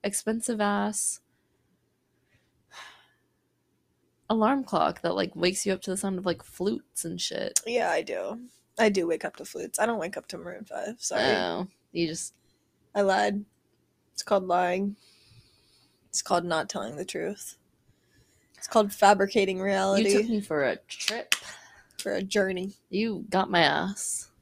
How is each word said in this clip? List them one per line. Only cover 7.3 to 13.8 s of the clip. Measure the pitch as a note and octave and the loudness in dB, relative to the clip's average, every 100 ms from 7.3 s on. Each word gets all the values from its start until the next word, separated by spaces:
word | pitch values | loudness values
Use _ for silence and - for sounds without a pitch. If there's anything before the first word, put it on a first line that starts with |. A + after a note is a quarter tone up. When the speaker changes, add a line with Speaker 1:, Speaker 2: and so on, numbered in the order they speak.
| - - - A3+ | -4 -2 -2 0
Speaker 2:
Yeah, | A#3+ F3+ | 0 0
I | D#3+ | 0
do. | - F2+ F#2+ A3+ B3 _ _ - | -2 -4 -4 -8 -12 _ _ 2
I | A3 | 4
do | G3 E3+ | 4 0
wake | D#3+ | -2
up | F3 - | -4 -10
to | |
flutes. | - - - - | -12 -10 -8 -2
I | G#3+ | 0
don't | A3+ | 0
wake | F3 - | -4 -8
up | - | -10
to | F3 | -12
Maroon | F3 F3+ | -12 -14
five. | G#3+ - G3+ A#3+ | -10 -8 -8 -8
Sorry. | - G#3 | -4 0
Speaker 1:
Oh, | C3 G2+ F2+ E2+ F#3 _ _ | 0 0 0 -4 -6 _ _
you | - E3 | -4 -4
just | E3 - _ _ _ _ _ _ | -4 -10 _ _ _ _ _ _
Speaker 2:
I | G#3 | 0
lied. | G3 F#3+ G#3 G3+ G#3 _ _ _ | 2 4 2 0 -8 _ _ _